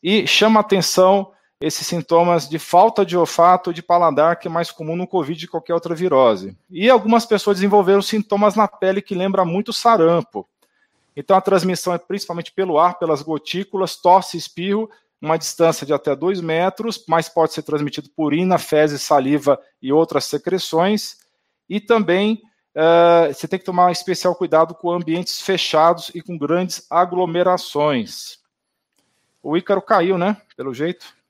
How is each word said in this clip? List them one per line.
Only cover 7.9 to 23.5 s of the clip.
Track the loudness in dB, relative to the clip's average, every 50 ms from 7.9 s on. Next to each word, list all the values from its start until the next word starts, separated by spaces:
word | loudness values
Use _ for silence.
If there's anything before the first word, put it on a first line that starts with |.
| 2 2
sintomas | 2 0 -4 -4 -2 _ -2 2 2 2 2
na | 2 0
pele | 0 -2 -2 -2 -2 -2 -2
que | -4 -6 -6
lembra | -4 -4 -2 0 0 -2
muito | 0 -2 -4 -4 -6 -8
sarampo. | -2 2 2 4 4 4 4 2 2 -2 _ _ -12 -12 _ _ _ _ _ _ _ _ _ _ _ _ _ _
Então, | -16 -2 _ 2
a | 2
transmissão | 4 2 0 2 2 0 -4 -4 -4 -6 -6
é | -6
principalmente | -6 _ -8 -8 -8 -10 -10 -12 -12 -12 _
pelo | -6 -4 -2 2 2
ar, | 2 2 0 -2
pelas | -4 -2 -2 -4
gotículas, | -4 -6 -8 -8 _ -8 -8 -8 -8 _ -4 -6 -4 -4 -6 -2
tosse, | 2 4 4 4 4 0 -10 -12
espirro, | -12 -12 _ -8 -4 -4 -4 -4 -4 -8 _ _ _ _ _ _
uma | -4 -2 -2 -2
distância | -2 -8 -2 2 2 2 2 0 -4
de | -4 -4
até | -2 -2 -2 -4
dois | -2 -2 -4 -4 -4
metros, | -4 -4 -2 0 -2 -2 -4 -4 -8 -8 -8 -10 _ -2
mas | -2 -2 -2 -2
pode | _ 0 0 0
ser | -2 -8 -8
transmitido | -6 -4 -4 -4 -4 -8 -10 -14 -14 _
por | -4 -2 0
urina, | 0 0 0 2 0 0
fezes, | 0 0 0 2 2 2 0 -4
saliva | -2 0 0 2 2 2 -2 0 2 0 0 0 -2 _ _ _
e | -4 0
outras | 2 2 2 2 0 -4 -4
secreções. | -4 -8 -6 _ -4 -4 -4 -6 -2 -2 0 0 2 0 -2 -4 -10 -16 _ _ _ _ _ _ _ _ _ _ _
E | -10 -10
também, | -2 0 0 0 2 2 0 0 2 0 -2 -4 _ _ _ _ _ _ _
eh, | 0 2 4 6 6 6 6 6 6 4 2 -2
você | -6 -8
tem | -8